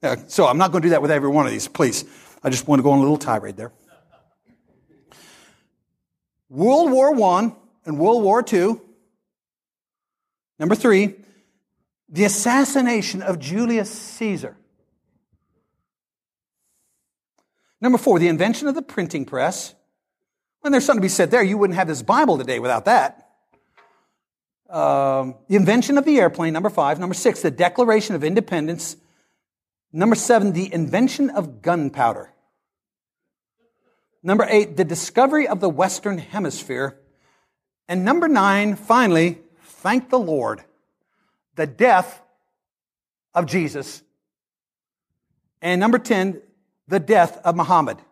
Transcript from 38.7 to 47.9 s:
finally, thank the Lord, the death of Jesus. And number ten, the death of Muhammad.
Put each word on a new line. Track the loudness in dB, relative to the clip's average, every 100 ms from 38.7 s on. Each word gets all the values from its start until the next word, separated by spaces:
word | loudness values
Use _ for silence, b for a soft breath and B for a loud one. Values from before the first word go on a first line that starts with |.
finally, | -4 0 2 4 2 2 -2 -16 _
thank | _ -8 -2 -2 0
the | -2
Lord, | 0 -4 -4 -6 -12 _ _ _ _ _ _ _ _
the | -8 -8
death | 0 4 4 2 -10 _ _ _ _ _ _ _ _ _ _ _
of | -4 -2
Jesus. | -2 -2 -6 -12 -16 _ _ _ _ _ _ _ _ _ _ _ _ _ _ _ _
And | -2 0
number | 2 0
ten, | 0 -2 -2 -6 _ _ _ _ _
the | -6
death | 0 2 2 0
of | -4
Muhammad. | -2 0 0 0